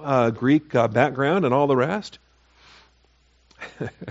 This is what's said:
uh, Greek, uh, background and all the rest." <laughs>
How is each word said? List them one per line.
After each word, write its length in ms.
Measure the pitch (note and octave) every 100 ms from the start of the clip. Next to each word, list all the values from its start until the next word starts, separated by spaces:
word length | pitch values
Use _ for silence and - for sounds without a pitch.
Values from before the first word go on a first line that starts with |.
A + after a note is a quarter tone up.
uh, 280 | D3 C3 A#2
Greek, 440 | A2 B2+ D3+ -
uh, 140 | B2+ A2+
background 560 | A#2 C#3 B2+ C#3 F#3+
and 100 | C#3+
all 140 | C3 C#3+
the 80 | B2+
rest." 420 | C#3+ G#3 - - _ _ _ _ - - _ _ _ _ _ _ _ - - -
<laughs> 100 | B2+ - -